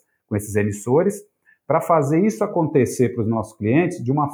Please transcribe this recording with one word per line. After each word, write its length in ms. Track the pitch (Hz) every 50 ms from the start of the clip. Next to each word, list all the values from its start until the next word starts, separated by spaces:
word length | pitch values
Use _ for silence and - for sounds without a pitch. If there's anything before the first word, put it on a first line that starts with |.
| _ _ _ _ _
com 80 | - 107
esses 200 | 101 104 104 98
emissores, 680 | 104 104 104 98 - - 120 127 165 185 196 196 - - _ _ _ _ _ _ _ _
pra 160 | - 147 165
fazer 420 | - - 170 156 139 135 160 170 202
isso 200 | 220 214 - 208
acontecer 680 | 196 - 175 160 143 - 139 117 - - - 123 113
pros 180 | - 120 101
nossos 300 | 113 117 113 104 - -
clientes 460 | - 104 110 131 160 180 160 - - 120
de 80 | 123
uma 180 | 143 - - -